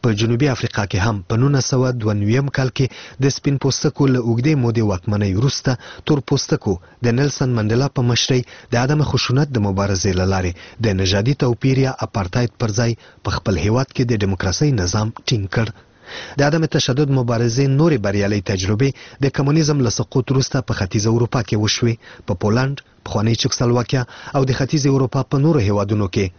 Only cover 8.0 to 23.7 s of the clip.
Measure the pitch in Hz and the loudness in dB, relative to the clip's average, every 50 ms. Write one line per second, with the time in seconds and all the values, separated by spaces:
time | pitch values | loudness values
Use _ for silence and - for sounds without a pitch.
8 | 123 120 120 - - - 175 - - - - - - - - 120 131 131 151 151 | 0 0 0 0 0 0 0 0 0 -4 -14 -20 -8 -2 0 0 2 2 2 2
9 | 143 - - 123 - - 120 135 156 147 131 113 104 101 98 95 98 101 101 92 | 0 0 0 -2 0 0 0 0 0 0 0 0 0 0 0 0 0 0 -2 0
10 | - 104 90 92 92 95 95 95 92 90 87 - - - - - 113 110 98 92 | 0 0 0 2 0 0 0 0 -2 -2 -4 -6 -14 -20 -10 -2 0 0 2 2
11 | 95 92 98 101 101 127 143 - 147 127 120 - - 135 135 131 131 131 131 - | 0 2 2 2 2 0 0 2 2 0 0 2 2 2 2 2 2 0 -2 -4
12 | - 107 - 117 95 90 - 123 123 117 - _ - 107 101 107 117 117 117 - | -8 -6 -4 -4 -4 -2 0 0 0 0 -2 _ -4 -2 0 0 0 0 -2 -4
13 | - - - - _ 104 90 - - - 101 85 78 104 110 123 135 - - - | -10 -20 -20 -8 _ -6 -6 -4 -2 -2 -2 0 0 0 0 0 0 -2 -2 -2
14 | 131 120 120 104 101 95 95 90 - 98 92 - 151 147 139 110 87 92 95 110 | 0 0 0 0 0 -2 -2 -2 -2 -4 0 0 0 0 2 0 0 0 0 0
15 | 107 110 110 - _ - 135 110 98 95 - 123 113 104 - - - _ _ _ | -2 -2 -6 -8 _ -4 -2 -2 -2 -2 -2 -2 -2 -2 -6 -14 -20 _ _ _
16 | - - - - - - - - 139 147 147 170 160 147 - 156 - - 123 131 | -20 -18 -16 -16 -14 -12 -2 0 0 2 2 0 0 0 0 0 0 0 2 0
17 | 151 139 139 131 127 117 120 113 120 120 113 127 139 135 135 139 156 170 156 120 | 2 2 2 0 2 0 0 0 0 0 0 0 0 2 2 4 4 4 2 2
18 | 101 101 98 101 98 98 104 104 98 - 104 92 92 92 107 107 135 135 131 - | 0 0 0 0 0 2 0 0 0 -2 -2 -2 0 0 0 2 0 0 -2 -4
19 | - - - - 139 139 - - 139 139 143 160 156 143 151 143 127 113 - - | -16 -20 -6 -2 -2 0 0 0 0 2 2 2 2 2 2 2 2 0 0 -2
20 | 117 - - 139 120 - 131 131 - - - 139 120 - 107 - 104 95 - 110 | -4 -2 0 -2 0 2 0 0 0 0 -2 -4 -2 -2 -4 -2 -2 -2 -2 0
21 | 101 110 113 117 117 110 - 135 113 - - 107 107 104 - - - 117 113 - | 0 2 2 2 0 0 0 -4 -2 0 0 0 0 0 0 0 0 0 -2 -2
22 | - - - - - - 104 92 - 104 104 123 131 135 143 - _ _ _ _ | -8 -20 -20 -20 -6 -6 -6 -2 0 0 2 2 0 0 -4 -8 _ _ _ _
23 | _ - - 110 104 113 120 - - 123 - - 127 120 | _ -6 -4 0 0 0 0 0 -2 -4 -2 0 0 2